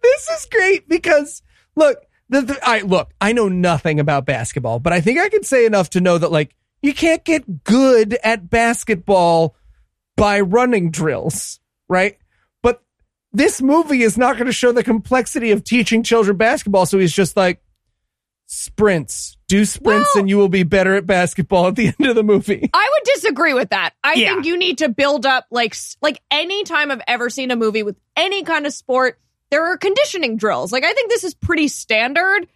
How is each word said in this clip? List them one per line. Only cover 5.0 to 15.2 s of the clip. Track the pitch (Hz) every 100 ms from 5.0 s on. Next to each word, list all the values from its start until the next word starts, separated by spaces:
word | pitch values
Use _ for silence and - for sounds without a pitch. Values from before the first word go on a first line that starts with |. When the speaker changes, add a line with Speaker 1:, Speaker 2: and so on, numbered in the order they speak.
Speaker 1:
think | 165 269
I | 403
can | 415
say | - 262 226
enough | 208 180
to | 185
know | 180 170
that, | 160
like, | 156 151 _ _ _
you | 277
can't | 285 330 330
get | - 311 - 165
good | - 233 269 247 220 240
at | 220 226 175
basketball | 233 233 233 - 208 - 190 170 165 165 _ _ _ _ _ _ -
by | 208 202
running | 196 214 247 233 175
drills, | 151 156 127 - - - - _ _ _
right? | 185 196 - _ _ _ _
But | 240 240 _ _ _ _ _
this | 208 302 -
movie | 262 302 320 269
is | 226 208
not | 254 254
gonna | 247
show | 226 247
the | 240
complexity | 240 226 - 254